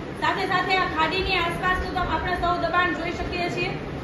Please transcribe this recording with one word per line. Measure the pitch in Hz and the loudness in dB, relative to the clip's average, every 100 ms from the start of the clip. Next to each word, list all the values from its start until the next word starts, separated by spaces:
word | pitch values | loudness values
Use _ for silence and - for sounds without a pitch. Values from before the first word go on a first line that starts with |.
| - - | -8 -2
સાથે | 320 349 370 | 0 0 0
સાથે | 370 370 381 | 0 2 2
આ | 359 | 2
ખાડીની | 311 320 370 381 370 | 2 2 2 2 2
આસપાસનું | 339 - 370 370 370 | 0 0 0 0 0
તો | 359 | -2
આપણે | 349 339 359 349 | 0 0 0 0
સૌ | 349 349 | 2 2
દબાણ | 339 339 359 | 2 2 2
જોઈ | 302 339 | 0 -2
શકીએ | - 339 359 349 | -4 -4 -2 -2
છીએ. | 349 359 392 - - | -2 -2 -4 -6 -6